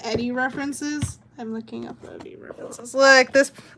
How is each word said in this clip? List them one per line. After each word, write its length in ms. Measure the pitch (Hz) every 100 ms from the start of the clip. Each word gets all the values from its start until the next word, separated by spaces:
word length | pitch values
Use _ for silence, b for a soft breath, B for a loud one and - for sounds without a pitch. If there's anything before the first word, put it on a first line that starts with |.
Eddie 300 | 233 220 240
references. 880 | 247 254 262 285 277 294 294 285 - _ -
I'm 140 | 226
looking 320 | 226 226 233 233
up 100 | 247 -
Eddie 220 | - - -
references. 580 | - - - - 240
Look, 380 | 262 269 269 254
this, 200 | 269 - - B